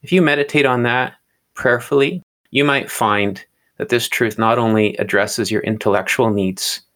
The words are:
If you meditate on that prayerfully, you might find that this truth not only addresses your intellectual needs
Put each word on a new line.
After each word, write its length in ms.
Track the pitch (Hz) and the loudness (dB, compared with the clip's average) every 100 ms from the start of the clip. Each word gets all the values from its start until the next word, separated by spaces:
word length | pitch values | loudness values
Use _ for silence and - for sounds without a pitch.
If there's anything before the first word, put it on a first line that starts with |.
If 120 | - | 2
you 80 | 185 | 2
meditate 440 | 160 143 143 151 139 | 4 2 0 2 2
on 180 | 123 | 2
that 320 | 120 123 127 - _ _ _ | 2 0 -2 -6 _ _ _
prayerfully, 720 | - 127 120 - 143 139 180 - _ _ | -4 0 0 0 0 0 -2 -14 _ _
you 120 | 135 | 0
might 260 | 143 139 - | 2 0 -2
find 540 | - 110 104 101 101 - _ _ _ | -2 0 2 0 -4 -14 _ _ _
that 140 | - | -2
this 180 | 120 117 | -2 -2
truth 320 | - 117 107 | -2 -2 0
not 180 | 113 117 | 0 2
only 380 | 117 110 107 - | 2 2 0 -2
addresses 560 | 95 98 107 - 101 | -2 0 -2 -2 -2
your 100 | 107 | -2
intellectual 680 | - 110 - 98 92 - 117 | -2 -2 0 0 -2 0 0
needs 520 | 101 95 92 - - _ | 0 -2 -4 -8 -8 _